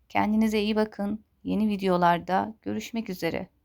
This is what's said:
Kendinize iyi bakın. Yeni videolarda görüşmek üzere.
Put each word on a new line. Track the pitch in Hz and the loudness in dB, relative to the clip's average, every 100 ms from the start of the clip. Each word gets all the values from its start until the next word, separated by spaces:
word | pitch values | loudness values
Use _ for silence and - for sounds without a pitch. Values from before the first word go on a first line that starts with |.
| _ | _
Kendinize | 202 208 214 220 214 | -2 2 2 2 2
iyi | 208 214 | 0 0
bakın. | 214 - 202 214 _ _ | 0 -2 -6 -6 _ _
Yeni | 180 185 214 | -4 0 0
videolarda | 202 190 180 175 170 170 190 208 - | 0 2 4 4 2 0 -2 -2 -6
görüşmek | 190 214 - 226 220 | -8 -8 -6 -8 -8
üzere. | 185 165 - 190 _ | -4 -4 -4 -8 _